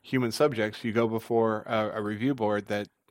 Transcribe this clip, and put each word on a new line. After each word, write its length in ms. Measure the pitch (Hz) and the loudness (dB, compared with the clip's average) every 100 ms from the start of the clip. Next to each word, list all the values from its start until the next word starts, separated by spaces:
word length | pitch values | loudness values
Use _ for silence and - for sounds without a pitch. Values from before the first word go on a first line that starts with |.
human 300 | - 131 120 | -4 0 0
subjects, 500 | - 147 113 107 - | 4 2 2 -2 -2
you 80 | 117 | -2
go 160 | 107 117 | 0 2
before 560 | 113 - 117 113 107 - | 0 0 2 2 0 -2
a, 280 | 110 107 110 | -2 -2 -4
a 60 | |
review 340 | 104 104 127 131 | -6 -2 -2 0
board 320 | 107 104 101 | 0 0 -2
that, 200 | 104 104 _ _ | -4 -4 _ _